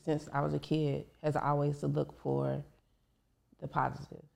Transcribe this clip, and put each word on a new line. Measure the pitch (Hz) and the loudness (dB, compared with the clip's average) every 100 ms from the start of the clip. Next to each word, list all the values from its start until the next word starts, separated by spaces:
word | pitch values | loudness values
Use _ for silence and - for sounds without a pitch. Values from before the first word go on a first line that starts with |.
| - | 0
since | 151 151 | 0 0
I | 139 | 0
was | 151 | 0
a | 147 | 0
kid | - 156 147 143 - - | 0 0 2 0 -4 -4
has | 151 147 | 0 2
always | 143 147 147 143 | 2 2 2 0
to | 147 | 0
look | 147 139 - | 0 0 -4
for | 139 135 135 135 143 - _ _ _ _ _ _ _ - | -2 0 0 -2 -6 -16 _ _ _ _ _ _ _ -12
the | 143 | -6
positive | - 131 135 139 - - | 0 0 -2 -12 -16 -20